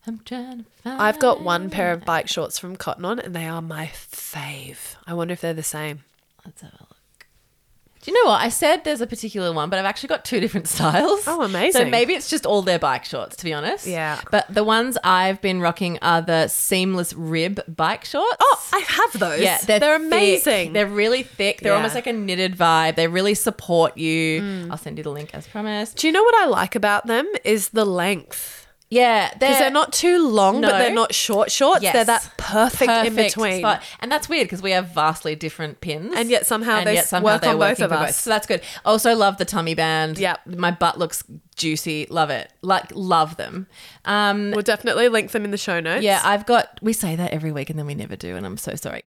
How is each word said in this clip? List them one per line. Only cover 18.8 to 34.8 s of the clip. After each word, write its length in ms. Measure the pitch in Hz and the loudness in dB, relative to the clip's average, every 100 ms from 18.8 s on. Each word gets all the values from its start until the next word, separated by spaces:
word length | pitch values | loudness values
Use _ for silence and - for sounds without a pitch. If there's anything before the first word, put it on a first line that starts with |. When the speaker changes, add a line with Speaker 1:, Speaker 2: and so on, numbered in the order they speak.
Speaker 2:
have 380 | 359 - 453 208 | -2 0 0 2
those. 220 | 175 151 | -2 2
Speaker 1:
Yeah, 160 | 190 147 | 2 2
they're 160 | - 214 | 2 4
Speaker 2:
They're 180 | 294 311 | 4 2
Speaker 1:
thick. 80 | 311 | 2
Speaker 2:
amazing. 680 | 339 403 370 302 214 165 | 2 4 4 2 2 0
Speaker 1:
They're 120 | 165 202 | 0 0
really 360 | 208 214 254 | 2 2 0
thick. 380 | 254 - 202 202 | -2 -2 -2 0
They're 100 | 208 | 2
Speaker 2:
Yeah. 40 | 202 | 2
Speaker 1:
almost 180 | 220 | 2
like 120 | 247 247 | -4 -4
a 60 | |
knitted 460 | 226 202 180 185 180 | -4 -2 -2 -2 2
vibe. 380 | 170 160 160 160 | 4 4 4 2
They 120 | 165 | 0
really 260 | 175 202 | 2 0
support 600 | 208 - - - 170 165 - | 0 -2 -4 0 2 2 0
you. 460 | 160 160 160 156 | -2 0 0 -2
Speaker 2:
Mm. 280 | 202 190 170 | -4 -8 -8
Speaker 1:
I'll 60 | 160 | -10
send 220 | 151 151 | -12 -10
you 60 | |
the 40 | 151 | -10
link 220 | 143 151 | -10 -12
as 140 | 147 151 | -14 -12
promised. 500 | 214 214 214 220 - | -10 -6 -6 -8 -2
Speaker 2:
Do 100 | 311 | 2
you 60 | |
know 100 | 349 | 4
what 120 | 453 | 6
I 100 | 453 | 6
like 300 | 349 214 185 | 4 2 0
about 320 | 240 208 202 233 | 0 2 2 2
them 200 | 233 330 403 | 0 0 -2
is 280 | - 214 190 | 0 0 0
the 160 | 226 208 | 0 0
length. 720 | 180 175 190 - - - - - _ _ | 2 0 -2 -6 -12 -12 -14 -20 _ _
Speaker 1:
Yeah, 400 | 233 247 220 180 | 4 6 4 2
Speaker 2:
'Cause 80 | - | 0
they're 180 | 262 269 | 2 4
Speaker 1:
they're 120 | 269 | 4
Speaker 2:
not 200 | 285 320 | 2 0
too 360 | - 349 349 302 | 2 2 4 4
long, 320 | 214 196 202 | 4 4 4
but 100 | 220 | 2
Speaker 1:
No. 80 | 196 | 4
Speaker 2:
they're 140 | 247 | 2
not 180 | 240 226 | 2 0
short 380 | - - 208 - | 0 0 0 0
shorts. 300 | - 277 370 | 2 4 4
They're 120 | 190 | 4
Speaker 1:
Yes. 120 | 233 220 | 2 4
Speaker 2:
that 240 | 233 - - | 2 0 -10
perfect 460 | - 202 240 - | -2 2 2 2
in 320 | 247 226 226 | 2 4 2
Speaker 1:
Perfect 200 | 220 214 | 2 0
Speaker 2:
between. 240 | 214 220 185 | 2 -2 0
Speaker 1:
spot. 240 | 214 190 - - | 0 0 -4 -12
And 140 | 240 | -2
that's 160 | 294 - | -2 -2
weird 200 | 320 226 | -2 -2
'cause 140 | 185 | -2
we 80 | 196 | 0
have 180 | 185 | 0